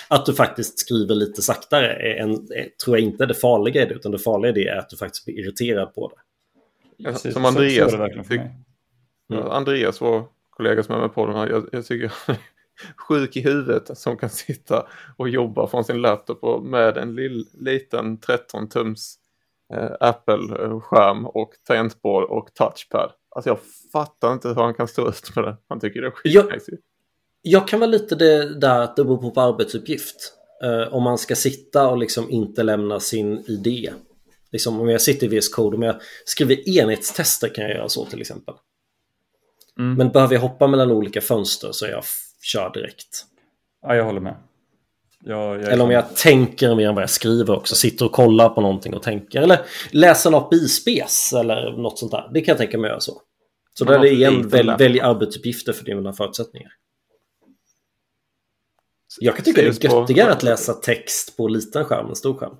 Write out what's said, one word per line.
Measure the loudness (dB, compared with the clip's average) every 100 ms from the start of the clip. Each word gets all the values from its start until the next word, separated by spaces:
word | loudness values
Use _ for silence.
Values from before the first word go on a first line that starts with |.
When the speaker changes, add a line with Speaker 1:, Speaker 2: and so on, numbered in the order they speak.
| 0
Speaker 1:
att | 0 2
du |
faktiskt | 0 0 -2 -10 -8
skriver | -4 -2 0 -2
lite | -2 -4
saktare | -4 -4 -2 0 0
är | -2 -4 -4
en, | -4
är, | -4 -6 -12 -12 -8 0
tror | 2
jag | 2
inte | 0
är | -2
det |
farliga | 0 2 4 2 0
i | 0
det, |
utan | -2 -6
det | -6
farliga | -2 0 0
i |
det | 0 -2
är | -4
att | -8
du | -12
faktiskt | -12 -12 -14
blir | -12
irriterad | -10 -6 -2 -2 -4
på | -8 -14
det. | -14 _ _ _ _ _ _ _ -16
Speaker 2:
Ja, | -10
Speaker 3:
Precis, | -8 -8
Speaker 2:
som | 0
Speaker 3:
så, | 2
så | 2
är |
det | 2 4
Speaker 2:
Andreas | 2
Speaker 3:
verkligen | 2 -4 -8
för | -8
Speaker 2:
fick | -8
Speaker 3:
mig. | -8 -16 _ _ _ _ _ _ -10
Speaker 2:
Ja, | -8
Speaker 1:
Mm. | -4
Speaker 2:
Andreas, | -4 -2 0 -2 -2
vår | -2 -2 -4 _ _
kollega | -4 -2 0
som | -2 -2
är |
med | -4
på | -2 -4
den | -2
här, | -2
jag, | -4 -4
jag | -10 -8
tycker | -6 -6 -8 -8
han | -8
är | -8 _ _ _ -20 -12
<laughs> | -2
sjuk | -2 -2 -4
i |
huvudet | -2 -2 -2 -4 -4 -10
som | -8 -6
kan | -8
sitta | -8 -12 -12 -4 -4 -4 -14 -18 -10
och | -4
jobba | -2 -2 -2 -4
från | -2
sin | -4 -2
laptop | 0 -2 -4 -8
och | -4 -4
med | -2 0 2 0
en | -6 -8
lill-, | -8 -8 -12
liten | -12 -6 -6 -4 -6 -6 -8
tretton | -4 -4 -4 -12 -6
tums, | -4 -4 -6 -14 -20 _ _ _ _ _
eh, | -10 -8 0
Apple-skärm | 0 0 0 -2 -2 -8 -8 -8 0 4 4 2 -4
och | -6 -8 _ -2
tangentbord | 0 0 -4 -2 0
och | 0 -4 -6
touchpad. | -2 -2 -2 -6 -4 -4 _ _
Alltså | -8 -4
jag | -4 -6 -20 _
fattar | -6 -6 _ -2
inte | -2 -4
hur | -2
han | -2
kan | -2 -6
stå | -4 -4
ut | -6 -8 -6
med | -6
det. | -6 -12
Han | -8
tycker | -8 -6
det | -10
är | -4
Speaker 1:
Jag, | 6 6 6
Speaker 2:
skitnice. | 0 -12 -20 _ _ _ _ _ _
Speaker 1:
jag | 2 2 4
kan | 0
vara | 2
lite | 0 0 2
det | 4 4 2 0
där | 2 2
att | 0 0
det |
beror | 0 0
på, | -2
på | 0
arbetsuppgift. | 2 2 -2 -6 -8 -10 -10 -16 -20 _ _ -10
Eh, | -4 -4 -2
om | -2
man | 0 -2
ska | -4 -4
sitta | -4 -6 -2 2 2
och | 2
liksom | -2 -4 -4
inte | -4 -4 -2
lämna | -2 0 -2 -6
sin | -6 -4 -4 -6 -8
I | -6
D. | -4 -4 -8 -14 -20 _ _ _ _
Liksom | -6 -4 -2
om | 0
jag | 2
sitter | 2 0 0
i |
V | 0
S | -2
Code, | -2 -2 0
om |
jag | -2 -4 -10 -18 -8
skriver | -2 2 0 2
enhetstester | 2 4 2 -4 -4 -2 -2 -4 -6
kan |
jag | -6 -6
göra | -6
så | -8 -8
till | -10
exempel. | -14 -14 -18 -20 _ _ _ _ _ _ _ _ _ _ _ -6
Speaker 3:
Mm. | -2 2
Speaker 1:
Men | 4
behöver | 4 4
jag | 4
hoppa | 0 2 4
mellan | 4 4
olika | 2 0 -4
fönster | -2 -2 -2 -6 -8
så | -10 -8
jag | -8
f-, | -8 -10 -12 _
kör | -8 -6 -6
direkt. | -8 -12 -14 -18 -18 -18 _ _ _ _ _
Speaker 3:
Ja, | -2 0
jag | 0
håller | -4
med. | -8 -12 _ _ _ _ _ _ _ _
Jag, | -10 -8 -6 -6
jag |
är | 0
Speaker 1:
Eller | 2
om | 4
Speaker 3:
som |
Speaker 1:
jag | 2 0 2
tänker | 6 6 6 2 2 4
mer | 2
än | 0
vad |
jag | -2
skriver | -2 0 2 2 0
också. | 0 0
Sitter | 0 2 0
och |
kollar | 6 6 8 6
på | 6
någonting | 0 0 -4
och | -8
tänker. | -6 -8 -6 2
Eller | 4 4 2 -14 -2
läser | 6 8 8 6
en | 4
A | 4
P | 2
I-spec | 2 -2 0 -2 -2 -2 0
eller | 0 0 -2 -4 -6
något | -8 -6
sånt | -8
där. | -8 -4
Det | -2
kan | 2
jag | 2
tänka | 0 -2
mig | -4
att |
göra | -4
så. | -8 -12 _ _ _ _ _
Så | -2 4
Speaker 2:
Men |
Speaker 1:
där |
är | 8
Speaker 2:
varför | 8
Speaker 1:
det | 8
igen | 4
Speaker 2:
inte | 4 4 4
Speaker 1:
väl, | 4
Speaker 2:
laptop? | 6 6
Speaker 1:
välj | 6
arbetssuppgifter | 2 0 -2 -6 -8 -8 -6
för | -8 -6
dina | -8 -8
förutsättningar. | -8 -8 -8 -12 -14 -20 _ _ _ _ _ _ _ _ _ _ _ _ _ _ _ _ _ _ _ _ _ _ _ _ -4
Jag | -2 0
kan | 2
tycka | 4
det | 4
är |
Speaker 2:
Ses | 4 4
på | 4
Speaker 1:
göttigare | 4 4 4
att | 4
läsa | 2 0 -2
text | -4 -2 -4 -4 -8 -8 -6
på | -4
liten | -4 -4 -4 -2
skärm | -4 -4
än | -6
stor | -6
skärm. | -6 -8